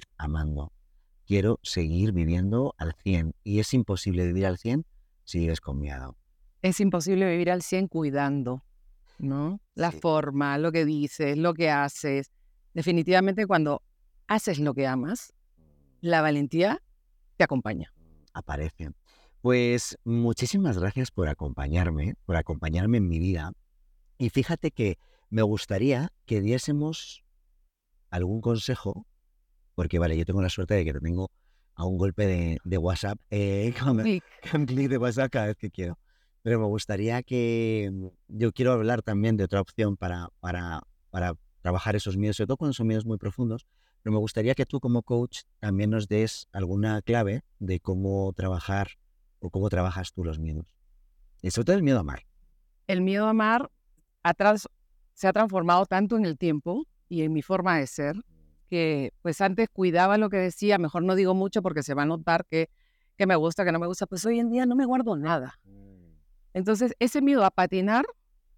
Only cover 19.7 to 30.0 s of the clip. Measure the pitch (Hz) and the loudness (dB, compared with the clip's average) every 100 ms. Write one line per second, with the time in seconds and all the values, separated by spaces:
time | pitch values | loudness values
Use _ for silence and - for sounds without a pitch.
19.7 | 120 - - - 117 117 113 123 202 185 | 2 -2 -8 -2 0 2 0 0 2 2
20.7 | 92 92 127 127 - 80 71 73 64 69 | 2 0 -2 -4 -2 -2 -2 -6 -6 0
21.7 | 82 87 78 82 - - 85 - 76 80 | 2 2 0 -2 -4 -2 -2 -2 -4 -2
22.7 | 80 101 120 92 82 90 90 76 - _ | 0 2 2 2 0 0 -2 -6 -12 _
23.7 | _ _ _ _ - 120 - 131 165 160 | _ _ _ _ -6 -2 0 0 -2 -4
24.7 | - 107 87 _ _ _ 107 107 107 - | -2 -2 -2 _ _ _ 0 2 0 -2
25.7 | 95 127 127 165 - - 110 101 123 - | 0 2 2 -2 -8 -4 -2 0 0 0
26.7 | 147 151 160 - - _ _ _ _ _ | -2 -2 -6 -12 -18 _ _ _ _ _
27.7 | _ _ _ _ 90 90 110 117 113 - | _ _ _ _ -4 -2 0 0 0 0
28.7 | 127 98 - - _ _ _ _ _ _ | -4 -4 -8 -12 _ _ _ _ _ _
29.7 | - 80 85 | -4 0 2